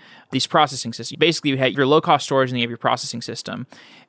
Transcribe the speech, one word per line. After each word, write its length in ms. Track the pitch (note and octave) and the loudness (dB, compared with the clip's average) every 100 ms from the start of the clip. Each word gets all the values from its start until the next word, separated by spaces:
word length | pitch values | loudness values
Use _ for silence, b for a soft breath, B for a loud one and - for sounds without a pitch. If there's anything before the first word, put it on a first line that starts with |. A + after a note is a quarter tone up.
| B B _ | B B _
these 140 | C3 - | -4 0
processing 460 | E3 D3+ C3 A#2 | 2 2 0 -8
systems. 240 | - A2+ C#3+ | -8 -10 0
Basically, 320 | D#3 D#3 D3+ | 2 2 -2
you 80 | C3+ | 0
have 140 | C3 | 0
your 140 | C#3 C3+ | 2 4
low-cost 380 | D#3 E3+ D3 | 4 4 2
storage 260 | - C3+ C3 | 2 0 0
and 80 | B2 | 0
you 40 | |
have 80 | A#2+ | -4
your 80 | A#2 | -2
processing 420 | B2 A#2+ - A#2 | -2 -2 -4 -8
system. 440 | - A2+ - G2+ B2+ B B B | -10 -10 -10 -10 -12 B B B